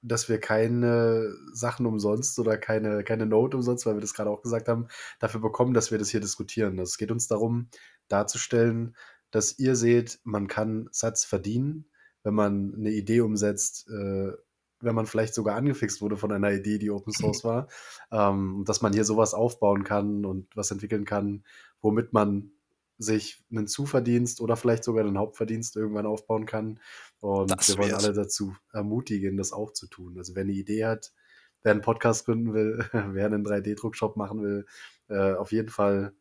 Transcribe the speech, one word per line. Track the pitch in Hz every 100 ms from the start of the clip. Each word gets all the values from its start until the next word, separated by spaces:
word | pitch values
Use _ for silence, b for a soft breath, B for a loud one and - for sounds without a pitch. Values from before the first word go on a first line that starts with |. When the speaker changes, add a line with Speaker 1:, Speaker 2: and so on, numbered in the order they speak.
Speaker 1:
dass | 120 117 -
wir | 110
keine | - 110 113 120 120 117 117 113 110 95 -
Sachen | 117 120 - 120
umsonst | 110 104 110 123 -
oder | 113 110
keine, | - 110 107 104
keine | 101 113 110
Note | 107 127 135
umsonst, | 120 123 -
weil |
wir | 107
das | 104
gerade | - 107
auch | 104
gesagt | 120 117 113
haben, | 117 117 B B B
dafür | 110 113
bekommen, | 110 - 123
dass | 120 110
wir | 107
das | 101
hier | 110
diskutieren. | 101 - 101 - 107 92
Also | 90
es | -
geht | 107
uns | 117 -
darum, | 107 113 117 120 B B B _
darzustellen, | 101 104 120 - 120 117 113 117 B B B _
dass | 110 104 -
ihr | 131 127
seht, | 117 120 117 -
man | - 107 98
kann | - 110 110 113
Satz | - 113 113
verdienen, | - 101 92 117 139 156 156 b b b
wenn | 107
man | 107 104 101 98
eine | 107 107
Idee | 107 98 117
umsetzt, | 113 107 104 101 - - -
äh, | 107 98 98 98 - _ _ _ _
wenn | 117 113
man | 107
vielleicht | 113 110
sogar | 117 107
angefixt | 104 139 135 110 -
wurde | 104 104
von | 104
einer | 104 101
Idee, | 101 98 104
die | 104
Open | 101 104
Source | 101 107 101
Speaker 2:
<laughs> |
Speaker 1:
war, | 113 117 139 B B B B
ähm, | 110 101 98 95 98 98
dass | 101
man | 110
hier | 101
sowas | 104 107 107
aufbauen | - - - 104 101
kann | 98 104 104 104
und | 101 95 95 -
was | 101
entwickeln | 98 104 107
kann, | 104 104 101 101 B B B B
womit | 110 107 117
man | 113 104 101 101 _ _ _ _ _
sich | 107 107 - - _
einen | 113 104
Zuverdienst | - 139 139 120 120 120 -
oder | 117 117
vielleicht | 120 113
sogar | 113 110
einen | 104 98
Hauptverdienst | 107 - 110 113 117
irgendwann | 107 107 104 104
aufbauen | 107 - 110 110
kann. | 110 110 110 B B B _
Und | 104 98 95
Speaker 2:
Das | 95 -
Speaker 1:
wir | 98
wollen | 101
Speaker 2:
wär's. | 104
Speaker 1:
alle | 104
dazu | 104 98 - 101 95 _
ermutigen, | 110 104 110 127 104 98 98
das | 95
auch | - 107
zu | - 90
tun. | - 90 87
Also | 90 92
wer |
eine | 98
Idee | 98 95 107
hat, | 110 110 - b b b b b
wer | 113
einen | 104
Podcast | 101 113 120 110 -
gründen | 113 117
will, | 110 107 113 110
<laughs> |
wer | 113 101 98 104
einen | 107
drei | 104 104
D | 101
Druckshop | 104 113 107 107 107
machen | 101 107
will, | 104 101 101 B B B _
äh, | 101 98
auf | 92 98
jeden | 107 110
Fall | - 101 101 98 -